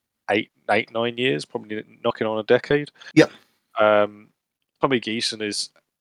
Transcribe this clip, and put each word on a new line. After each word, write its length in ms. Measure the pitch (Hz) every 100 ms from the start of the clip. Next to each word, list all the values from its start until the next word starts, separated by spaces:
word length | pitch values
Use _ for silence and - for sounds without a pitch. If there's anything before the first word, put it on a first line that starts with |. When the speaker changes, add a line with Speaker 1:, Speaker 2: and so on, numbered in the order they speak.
| _ _ -
Speaker 1:
eight, 200 | 104 - _ -
eight, 220 | 107 113
nine 260 | 113 120 120
years, 260 | 127 147
probably 380 | - 117 107 107 - _
knocking 220 | 117 - 110
on 120 | 110
a 60 |
decade. 460 | 104 123 - 147 147 _ -
Speaker 2:
Yep. 180 | 156 - - _ _ _ -
Speaker 1:
Um, 480 | 107 104 104 104 107 _ _ _ _ -
Tommy 200 | 143 123
Geeson 420 | 110 113 - 110
is 280 | 107 - - _ _ _